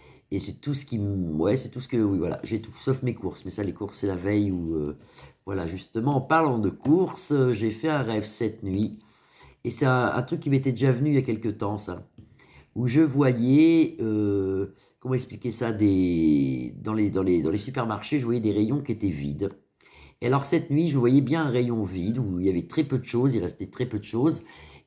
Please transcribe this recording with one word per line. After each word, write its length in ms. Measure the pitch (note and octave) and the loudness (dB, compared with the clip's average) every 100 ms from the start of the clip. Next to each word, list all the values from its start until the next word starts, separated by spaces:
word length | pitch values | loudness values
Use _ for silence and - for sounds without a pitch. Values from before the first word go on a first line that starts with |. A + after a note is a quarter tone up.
| - - _ | -20 -20 _
Et 100 | G2 | -6
c'est 200 | - - | -6 -8
tout 140 | - | -6
ce 100 | C#3 | -6
qui 120 | - A#2 | -6 -4
m-, 440 | G2+ G2 E2+ D#2 | -2 -2 -2 0
ouais, 160 | F2 C3+ | 2 0
c'est 140 | C3+ | -2
tout 100 | B2 | -12
ce 60 | C3 | -4
que, 80 | A#2+ | 0
oui, 220 | G#2+ F#2+ | 2 2
voilà, 220 | E2+ D#2 | -2 -4
j'ai 180 | - A2 | -6 -6
tout, 120 | G#2+ | -6
sauf 300 | - - C3 | -8 -2 -2
mes 120 | B2+ | -2
courses. 300 | G#2+ F#2 - | -4 -8 -10
Mais 60 | F#2+ | -10
ça, 120 | F2+ | -6
les 100 | G2+ | -6
courses, 260 | E2 G2+ - | -6 -10 -6
c'est 80 | G2+ | -4
la 100 | F#2 | -2
veille 340 | F#2+ G#2 G2+ | 0 2 2
ou, 240 | F#2 E2 | -2 -2
euh, 240 | D#2+ D2 D2 - - - _ - | -4 -4 -8 -16 -20 -20 _ -8
voilà, 200 | G2 E2 | -6 -6
justement, 500 | F#2+ - A2+ B2 C#3 | -8 -8 -4 0 0
en 40 | |
parlant 380 | C3 E3 D#3+ A#2+ | 2 2 2 2
de 120 | G2+ | 0
courses, 640 | - C3+ E3 F#3 - - | -2 2 2 2 -4 -2
euh, 200 | D3 B2+ | 2 2
j'ai 180 | A2+ A2+ | 2 -2
fait 180 | G#2 D#3+ | -2 -2
un 140 | D3+ | -2
rêve 240 | A2+ A2 G2+ | -2 -2 -4
cette 360 | - A2+ - | -4 -4 -4
nuit. 360 | G2 F#2+ G#2+ - - _ _ _ - _ | -4 -2 -2 -4 -18 _ _ _ -20 _
Et 60 | - | -10
c'est 160 | A2 C#3 | -2 2
un, 260 | B2+ A#2 | 2 2
un 80 | D#2 | 0
truc 180 | C3 F3 | -2 -4
qui 100 | - | 0
m'était 220 | C#3 C3+ | 0 0
déjà 200 | A#2 C3+ | 2 2
venu 180 | A#2+ D3 | 2 2
il 40 | |
y 40 | C#3+ | 2
a 40 | |
quelque 260 | B2 A2 A2 | 2 -2 -4
temps, 300 | G2+ G#2 G#2 | -4 -4 -4
ça. 280 | - F2+ - - - _ _ - - | -6 -10 -12 -20 -20 _ _ -20 -12
Où 120 | - B2 | -4 0
je 140 | C3+ | 4
voyais, 960 | D#3+ C3+ C3+ A#2+ B2 C#3 D#3+ E3 D#3 - | 4 4 2 4 4 6 8 6 2 0
euh, 760 | A2+ G#2+ G#2 G2+ F#2+ F#2+ G2 - _ _ | -2 0 2 2 0 -2 -4 -8 _ _
comment 160 | B2+ | -4
expliquer 380 | B2+ B2 G#2 B2 | -4 -4 -8 -8
ça, 200 | G#2+ A#2 | -4 -4
des, 1000 | G#2+ G#2 F#2+ F2+ E2+ D#2+ D2 C2+ B1+ B1 - | 2 4 6 4 4 6 6 4 0 -6 -8
dans 120 | - | -4
les, 140 | A2 G#2 | 0 0
dans 140 | F#2 | 0
les, 180 | F#2+ F2 | 2 2
dans 100 | - | 2
les 80 | G2+ | -2
supermarchés, 600 | A2+ C3 A2+ G#2 - D3 | -4 -6 -4 -6 -2 -2
je 60 | |
voyais 160 | A#2 A#2+ | 0 0
des 120 | G#2+ | 0
rayons 300 | G2+ A2 C#3+ | 2 2 0
qui 100 | C3+ | -2
étaient 160 | G#2+ G2+ | -4 -2
vides. 440 | D2 C#2+ C#2+ G2+ - _ _ _ - - _ | -2 -4 -4 -6 -8 _ _ _ -20 -20 _
Et 60 | A#2+ | -2
alors, 200 | C#3 C#3 | 0 0
cette 240 | E3+ - | -2 0
nuit, 180 | C#3+ E3+ | 0 2
je 80 | C#3 | 2
voyais 240 | A#2+ C3+ | 4 4
bien 240 | B2 E3 | 4 2
un 60 | D3+ | 2
rayon 340 | B2 A#2+ A#2 | 0 0 0
vide 340 | G2 F#2 F2+ C3 | -2 -2 -2 -2
où 220 | G#2 F2+ | -2 0
il 60 | F#2+ | 0
y 20 | |
avait 180 | F2+ E2+ | 0 -2
très 160 | - | -2
peu 160 | D3+ C3 | -2 -2
de 60 | |
choses, 300 | - A#2 C3+ | -2 0 2
il 80 | A2+ | 0
restait 260 | F2+ - F#2 | -2 -6 -12
très 160 | - | -6
peu 140 | B2+ G#2+ | -6 -6
de 60 | |
choses. 380 | G#2 A2 D3 D#3 - - - - | -6 0 0 0 -6 -20 -20 -20